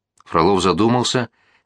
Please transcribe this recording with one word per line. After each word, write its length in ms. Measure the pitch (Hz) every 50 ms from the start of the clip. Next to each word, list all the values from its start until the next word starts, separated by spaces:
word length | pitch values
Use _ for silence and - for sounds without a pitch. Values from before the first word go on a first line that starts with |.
| _ _ _ _ _
Фролов 360 | - - 87 82 95 101 92
задумался, 680 | 85 95 87 82 107 113 123 123 113 - - 131 120 - _ _ _ _ _ _ _